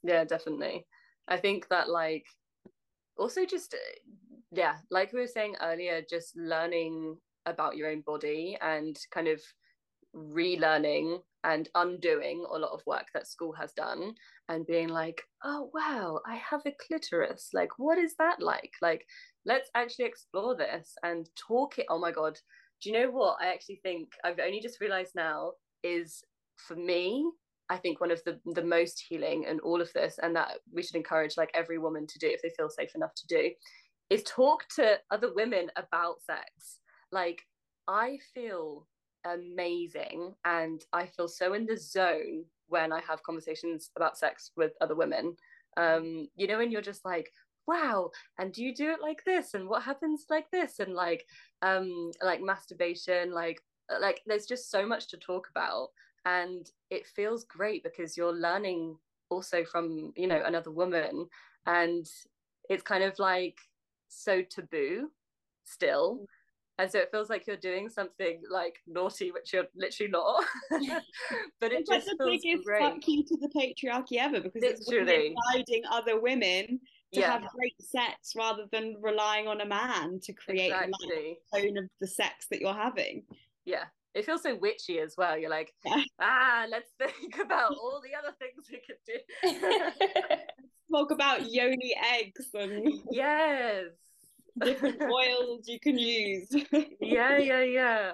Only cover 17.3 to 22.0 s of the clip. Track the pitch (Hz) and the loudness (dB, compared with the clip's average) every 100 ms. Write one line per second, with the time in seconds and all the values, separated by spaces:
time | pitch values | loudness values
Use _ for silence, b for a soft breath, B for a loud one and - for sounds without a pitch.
17.3 | - - 185 175 - 285 339 330 - 320 | -2 -4 -2 0 0 2 4 2 2 2
18.3 | - 170 - - - 170 160 - B B | 2 0 -2 -4 -2 0 0 -4 B B
19.3 | _ - 262 - 240 240 240 240 - - | _ 0 0 2 0 -2 -2 -4 -4 -6
20.3 | 190 233 254 131 170 160 - 170 170 165 | -4 -2 0 -2 -4 -10 -6 -4 -4 -6
21.3 | - - 240 269 - - 165 | -14 -2 0 2 -2 -2 -2